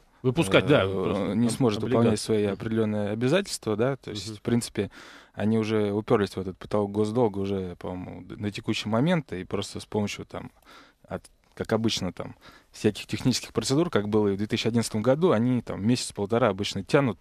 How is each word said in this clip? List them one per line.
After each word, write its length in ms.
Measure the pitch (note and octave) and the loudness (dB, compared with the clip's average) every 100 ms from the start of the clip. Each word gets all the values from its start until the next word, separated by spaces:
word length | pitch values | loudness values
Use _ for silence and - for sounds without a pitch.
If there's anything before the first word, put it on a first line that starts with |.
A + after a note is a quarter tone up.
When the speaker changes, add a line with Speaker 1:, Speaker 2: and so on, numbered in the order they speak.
| _ _ | _ _
Speaker 1:
Выпускать, 420 | B2+ B2+ E3+ E3+ - | 0 2 4 4 6
Speaker 2:
э, 20 | |
Speaker 1:
да, 160 | C#3 G2 | 4 4
Speaker 2:
э, 180 | F#2+ | 0
Speaker 1:
просто 320 | F2 F#2+ G2 G#2+ | 0 0 0 0
Speaker 2:
не 120 | A#2+ | 0
Speaker 1:
об-, 60 | |
Speaker 2:
сможет 260 | A2 B2+ G#2 | 2 2 2
Speaker 1:
облигации. 180 | A2 A#2 | 0 4
Speaker 2:
выполнять 220 | A#2 G#2+ | 4 2
свои 220 | - A2 G#2 | 0 0 0
Speaker 1:
Мгм. 80 | |
Speaker 2:
определенные 560 | F#2+ A2+ A2 G#2+ G#2+ G#2 | -2 -2 0 0 0 -2
обязательства, 640 | G#2+ B2+ F3 G3+ - - G#2 | 0 2 0 0 -6 -2 0
да, 200 | B2 C#3 | 0 -2
то 140 | - | -8
есть, 160 | G2+ F#2+ | -10 -10
Speaker 1:
Мгм. 80 | G#2+ | -8
Speaker 2:
в 40 | |
принципе, 500 | - A#2+ A2+ - G2 - - - - | 0 0 0 -4 -4 -6 -20 -20 -14
они 240 | - G#2 A2+ | -4 0 2
уже 340 | G#2+ A2 G#2 | 2 2 2
уперлись 440 | G#2 G#2+ A#2 G2 - | 0 2 2 2 -2
в 40 | |
этот 180 | F#2 F2+ | -8 -10
потолок 340 | - G#2 G2+ | -2 0 0
госдолга 480 | G2+ G#2+ A2+ A#2 G2 | 0 0 2 0 0
уже, 360 | G2 G2 F#2 E2+ | -2 -4 -6 -8
по-моему, 440 | F2+ F2+ F2+ F#2 | -8 -8 -10 -12
д-, 120 | F2+ - | -12 -8
на 140 | G#2 | -6
текущий 360 | - - A2 G#2+ | -6 -4 -4 -2
момент, 440 | A2 D3+ F3+ - | 0 2 0 -2
и 100 | F2+ F#2 | -8 -6
просто 340 | G2 G2 - | -6 -6 -10
с 60 | - | -6
помощью, 400 | A2 G#2 - - | -2 -2 -4 -10
там, 260 | F#2 F#2 _ - - - _ - | -12 -12 _ -20 -20 -20 _ -12
от-, 220 | F#2 - _ _ - | -12 -12 _ _ -8
как 180 | F#2 | -2
обычно, 400 | A2 A2+ - F#2+ | 0 2 0 -4
там, 220 | - G2+ - - - _ | -8 -12 -14 -20 -20 _
всяких 360 | - D3 - - | -2 0 0 -6
технических 440 | G#2+ C3+ A2+ - | -2 0 0 -2
процедур, 380 | - A2 C3+ F3 | -4 0 0 2
как 180 | G#2+ G#2 | 0 2
было 200 | G#2+ G#2 | 2 2
и 40 | G2 | 0
в 20 | |
две 100 | G#2 | -2
тысячи 200 | A2+ A#2 | -2 0
одиннадцатом 340 | A#2 A2 A2 | 0 0 0
году, 300 | A2+ C#3 F3 | 2 2 4
они 300 | A2+ B2 B2 | 4 2 0
там 240 | - F#2+ G2+ | -2 -2 0
месяц-полтора 640 | B2 - - G2+ A2+ B2 | 0 -2 -6 -2 2 2
обычно 340 | F#2+ G2+ G2+ | 0 -4 -6
тянут 340 | F#2+ D3+ C#3 G2 | 2 2 4 -2